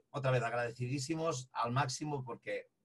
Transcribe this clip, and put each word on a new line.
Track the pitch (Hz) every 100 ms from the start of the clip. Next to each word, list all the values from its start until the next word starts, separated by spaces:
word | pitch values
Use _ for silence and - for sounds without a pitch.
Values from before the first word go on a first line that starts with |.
| -
otra | 143 135
vez | 127
agradecidísimos | 117 120 120 - 123 143 131 160 165 131 -
al | 113 117
máximo | 127 135 - 151 143 127
porque | - - 101 - _